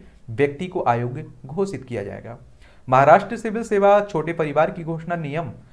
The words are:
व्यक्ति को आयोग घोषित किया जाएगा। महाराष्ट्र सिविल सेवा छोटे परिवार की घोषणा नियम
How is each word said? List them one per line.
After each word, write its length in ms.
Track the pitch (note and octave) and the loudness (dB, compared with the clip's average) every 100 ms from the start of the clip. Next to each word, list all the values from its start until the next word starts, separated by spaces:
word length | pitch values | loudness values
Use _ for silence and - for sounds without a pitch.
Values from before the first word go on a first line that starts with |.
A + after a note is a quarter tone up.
| - _ - | -18 _ -6
व्यक्ति 360 | A2+ C#3+ C#3+ F#3 | 0 0 0 -6
को 180 | F3+ | -2
आयोग 340 | - A#2+ A#2+ D#3 D#3 - C3+ | 0 0 -2 -8 -14 -16 -10
घोषित 380 | D#3+ G3 G3 | -4 -4 -6
किया 200 | A2+ A2+ | -10 -10
जाएगा। 340 | G2 G2+ G#2+ A#2+ - - - - - | -8 -12 -14 -18 -20 -20 -20 -12 2
महाराष्ट्र 480 | B2+ C#3 F3 D4 A#3 | 6 8 6 4 -8
सिविल 260 | A3+ G#3+ | -6 -6
सेवा 360 | A3 G3+ G3+ G#3 | -2 2 4 4
छोटे 300 | G3+ D#3 D#3+ | 2 -4 -4
परिवार 380 | E3 D#3 C#3+ F3 | -4 -2 0 0
की 140 | F#3 | -2
घोषणा 320 | D#3+ E3 E3 E3+ | -8 -8 -6 -6
नियम 340 | D3 D3+ D3+ - - | -6 -6 -8 -12 -20